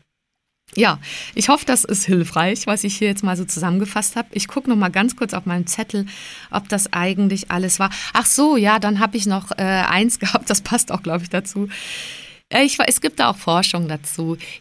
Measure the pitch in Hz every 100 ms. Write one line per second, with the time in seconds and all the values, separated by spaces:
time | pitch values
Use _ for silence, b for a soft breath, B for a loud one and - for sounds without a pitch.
0 | _ _ _ _ _ _ _ - 214 -
1 | B B B - - 285 - 247 - 202
2 | - 185 170 165 175 226 - 214 202 196
3 | 208 196 202 180 180 - 175 185 202 214
4 | 208 233 233 208 - 277 262 220 185 190
5 | 233 - 247 180 180 175 175 - 220 208
6 | 196 B B B B - 196 202 - 175
7 | 180 196 196 196 - 180 185 - 196 B
8 | B - 240 - 294 269 202 214 208 202
9 | 220 226 202 190 190 - 190 190 - 185
10 | 233 - 190 - - 208 - 233 - 185
11 | 170 170 175 180 196 202 202 B B B
12 | B B B B B 240 277 - - -
13 | 311 - - 202 - 170 190 175 160 151
14 | 147 - 165 165 B B